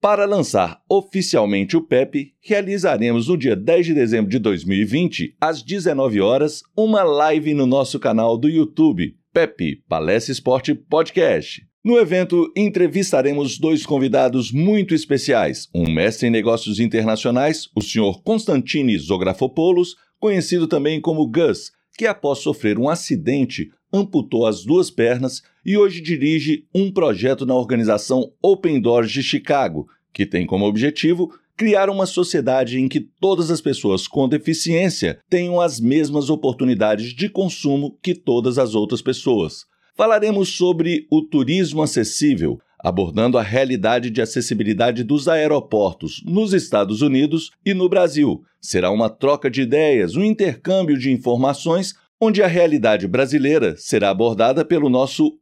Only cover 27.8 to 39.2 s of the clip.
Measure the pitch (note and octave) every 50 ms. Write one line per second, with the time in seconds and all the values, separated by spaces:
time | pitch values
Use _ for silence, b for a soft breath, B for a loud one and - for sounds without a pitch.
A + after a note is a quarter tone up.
27.8 | A2+ G#2+ G#2+ G#2 - - C3+ B2+ B2 - _ _ - F#3 G3 F#3+ - E3+ D3+ C3
28.8 | G#2 A#2+ A#2+ A#2+ A#2 G#2+ G#2+ C3+ C3 - - C3+ - - D3 C#3 C3 F#2+ D#2+ D2+
29.8 | C#2 b b b b _ _ - G2+ F#2+ - F2 F2+ D#2 F#2+ F#2+ G2+ G#2 G#2 G#2+
30.8 | B2 D3 D3+ - - D#3 F3+ E3+ F3+ - B B B B B - A3 A3 G3+ G3
31.8 | G3 G3 G3 G3 F#3+ F#3 - F3 F3+ E3+ - D#3+ B2+ A#2+ C3 C3 B2+ A#2 B2 C3
32.8 | C3 B2+ - D3+ - - _ _ - F#3+ F#3+ E3+ E3+ D#3 E3+ D#3 - D3+ C3 -
33.8 | - G#2 F#2+ F#2 - - - C#3 C3+ B2+ D3+ D3 - - E3 D#3+ - E3 E3 E3
34.8 | F#3 F#3 F3 - - E2+ - _ _ _ - F3 F3+ F3 F3 F3 F3 E3+ C3 A#2
35.8 | A2+ A#2+ C3+ D#3 D#3 C#3 C#3+ D3+ C#3+ B2+ D#3 D3+ - C3 B2 - C3 B2+ A#2+ F#2+
36.8 | G#2+ G#2+ G#2+ G#2 A2+ A#2+ A#2+ B2 F3+ G#3 - - G3 F3+ - - - C#3+ C#3 C#3
37.8 | C#3+ C#3+ - _ - F#3 F3 - _ - B2 A#2+ A#2 B2+ A#2+ C3+ C3 A2+ G#2+ G#2+
38.8 | G#2 - B2+ A2 - B2+ B2+ -